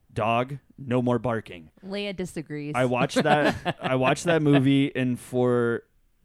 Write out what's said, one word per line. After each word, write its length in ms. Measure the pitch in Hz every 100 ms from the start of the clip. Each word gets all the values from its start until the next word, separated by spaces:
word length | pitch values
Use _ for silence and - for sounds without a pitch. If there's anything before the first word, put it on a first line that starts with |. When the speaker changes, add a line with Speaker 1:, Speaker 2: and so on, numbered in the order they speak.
| _
Speaker 1:
Dog, 440 | - 107 117 131 143 _ -
no 240 | 135 127
more 160 | 123 120
barking. 500 | 107 113 - 87 78 _ 190
Speaker 2:
Leia 300 | 202 202 185
disagrees. 560 | 180 - 147 147 147
Speaker 1:
I 120 | 123 127
watched 360 | 123 135 -
that, 540 | 151 151 202 226 180 -
Speaker 3:
<laughs> 40 |
Speaker 1:
I 140 | - 131
watched 280 | 127 151
that 160 | 175 160
movie, 500 | 147 143 135 139 143 -
and 240 | 127 120
for 640 | - 127 123 123 117 117 - _ _ _